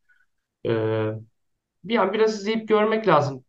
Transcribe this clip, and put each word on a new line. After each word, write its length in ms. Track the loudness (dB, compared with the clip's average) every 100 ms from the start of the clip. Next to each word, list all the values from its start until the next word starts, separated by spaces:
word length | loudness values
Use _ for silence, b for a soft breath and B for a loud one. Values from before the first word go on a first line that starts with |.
| _ _ _ _ _ _ -4
Ee, 440 | -2 -2 -2 -4 -6 -14 _ _ _ _ _
bir 120 | -4 -2
an 140 | 0
biraz 220 | 2 0 0
izleyip 280 | -4 -4 0
görmek 400 | 2 2 0 4
lazım. 360 | 4 2 -4